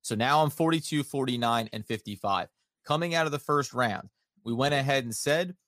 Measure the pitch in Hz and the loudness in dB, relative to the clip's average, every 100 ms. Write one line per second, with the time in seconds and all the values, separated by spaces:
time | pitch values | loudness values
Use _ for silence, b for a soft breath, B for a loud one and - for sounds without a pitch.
0 | - 107 123 151 156 - 165 165 - 151 | -4 0 4 4 4 2 2 2 0 -4
1 | 135 139 131 120 120 117 110 110 104 110 | -2 -2 -2 0 2 0 -2 -8 -6 -6
2 | - 101 104 95 - _ _ _ - 151 | -6 -6 -2 -2 -2 _ _ _ -2 -2
3 | 170 165 160 143 - 147 135 123 120 95 | 2 0 0 -2 0 0 0 0 0 -2
4 | - _ _ _ 117 117 139 143 135 135 | -10 _ _ _ -6 0 2 2 2 0
5 | 117 110 143 156 180 185 | 0 -4 0 0 -2 -8